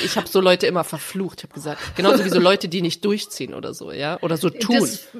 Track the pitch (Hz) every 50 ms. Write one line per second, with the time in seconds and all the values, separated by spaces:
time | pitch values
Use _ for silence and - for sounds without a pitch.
0 | - 175 - 226 - - - 196 190 185 180 180 202 - 180 175 156 - - 147
1 | - - - 190 190 170 - - - - - - - 151 143 - - - - -
2 | 180 196 262 208 196 190 - 180 175 180 196 190 - 180 160 190 170 165 - -
3 | - 202 208 214 - - - - 131 - - - - - - - - - - 117
4 | 143 151 175 175 - 160 165 151 175 170 - - 226 196 240 233 185 131 - -
5 | - - -